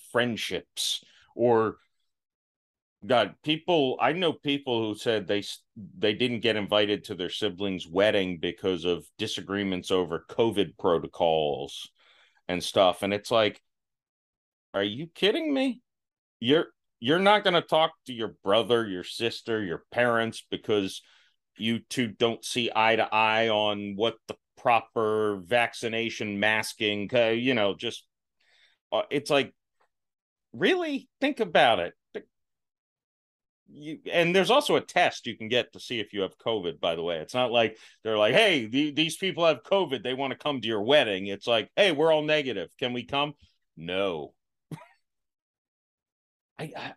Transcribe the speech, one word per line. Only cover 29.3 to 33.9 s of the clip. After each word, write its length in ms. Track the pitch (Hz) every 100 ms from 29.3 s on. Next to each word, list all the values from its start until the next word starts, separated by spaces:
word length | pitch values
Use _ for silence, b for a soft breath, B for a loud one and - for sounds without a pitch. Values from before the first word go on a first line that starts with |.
like, 200 | 143 123 _ _ _ _ _ _ _ _ _ _
really? 560 | 117 190 359 330 277 - -
Think 200 | 277 277
about 400 | 202 170 131 101
it. 140 | 85 - _
Th-, 120 | - - _ _ _ _ _ _ _ _ _ _ _ _ _ _
you, 260 | 139 151